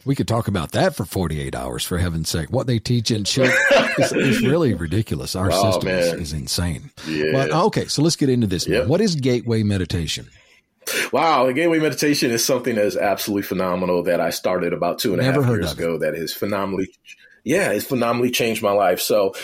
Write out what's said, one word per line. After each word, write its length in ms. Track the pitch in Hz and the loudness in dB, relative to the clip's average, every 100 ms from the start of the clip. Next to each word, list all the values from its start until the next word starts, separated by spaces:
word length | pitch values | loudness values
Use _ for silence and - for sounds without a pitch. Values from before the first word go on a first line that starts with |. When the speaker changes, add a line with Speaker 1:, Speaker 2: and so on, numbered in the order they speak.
| 131 | -4
Speaker 1:
we 80 | |
could 140 | 139 101 | -2 0
talk 200 | 117 - | 0 0
about 260 | 101 76 | -2 -2
that 220 | 104 180 156 | 0 0 0
for 80 | |
forty-eight 520 | 101 - 85 78 69 62 | -4 -2 -2 -2 -4 -6
hours, 280 | 64 60 | -6 -6
for 140 | - 82 | -4 -2
heaven's 320 | 87 82 78 | 0 -2 -2
sake. 220 | 90 73 | -4 -2
What 160 | 123 123 | -2 0
they 100 | 117 | -2
teach 320 | - 120 110 | 0 0 0
in 140 | 110 | -2
church 280 | 101 - 127 - - 277 | 0 2 2 4 4 4
Speaker 2:
<laughs> 200 | - - | 4 2
Speaker 1:
is, 160 | - | 0
is 280 | - 269 214 | 2 2 2
really 340 | 226 165 151 95 | 2 2 2 0
ridiculous. 600 | 82 95 110 71 65 95 | -2 -2 -2 -4 -4 -2
Our 140 | 95 | 0
Speaker 2:
Oh, 200 | 87 98 | 2 2
Speaker 1:
system 180 | 90 95 | 2 0
is, 220 | 92 87 | 0 0
Speaker 2:
man. 100 | 82 | -2
Speaker 1:
is 120 | 78 | -6
insane. 580 | 78 64 - 87 71 - - 78 | -6 -4 -2 -2 -4 -10 -14 -6
Speaker 2:
Yeah. 240 | 78 78 | -2 0
Speaker 1:
But, 180 | 135 135 | 0 0
okay, 340 | 156 202 - 92 | 0 0 0 -2
so 180 | - | 0
let's 120 | 156 - | 2 2
get 140 | 139 | 2
into 160 | 123 107 | 2 2
this. 220 | 87 - | 0 0
Speaker 2:
Yep. 200 | 98 - | 0 2
Speaker 1:
What 140 | 165 | 2
is 140 | 220 160 | 2 2
gateway 480 | 131 123 117 113 | 0 0 0 0
meditation? 640 | 104 101 90 87 76 - - - _ _ _ _ - - - | 2 0 0 -2 -4 -6 -10 -20 _ _ _ _ -6 -4 -2
Speaker 2:
Wow, 360 | 123 165 143 131 | 0 2 4 2
the 60 | |
gateway 260 | 127 170 165 | 2 2 2
meditation 500 | 156 135 151 139 135 | 0 2 2 2 2
is 160 | 113 - | 0 2
something 300 | 127 127 110 | 0 0 0
that 100 | 104 | 0
is 100 | 92 | 0
absolutely 460 | 101 98 - 101 98 | 0 -2 -2 -4 -2
phenomenal 560 | 92 92 90 90 90 | -2 -2 0 0 0
that 180 | 87 85 | 2 0
I 80 | 82 | 0
started 440 | 78 - 92 85 | -2 -2 -2 -2
about 260 | 85 85 - | -2 -2 -2
two 140 | 120 | -2
and 80 | 90 | 0
a 20 | |
Speaker 1:
Never 180 | 127 147 | 2 2
Speaker 2:
half 80 | 127 | 2
Speaker 1:
heard 120 | 110 | 0
Speaker 2:
years 80 | 87 | -2
Speaker 1:
of 80 | 73 | -4
it. 40 | |
Speaker 2:
ago 140 | 85 82 | -4 -2
that 160 | 78 | -2
has 180 | 76 78 | -4 -6
phenomenally, 580 | - 104 101 98 95 95 - - - - _ | -6 -4 -2 -2 -4 -6 -10 -20 -20 -20 _
yeah, 280 | - 165 165 | -2 0 0
it's 160 | 107 - | -2 -2
phenomenally 420 | 131 117 120 120 | -2 0 0 0
changed 320 | 123 120 107 | 0 0 0
my 120 | 107 | 0
life. 260 | 101 95 90 | 2 2 2
So 340 | - 117 98 - | 2 2 2 -2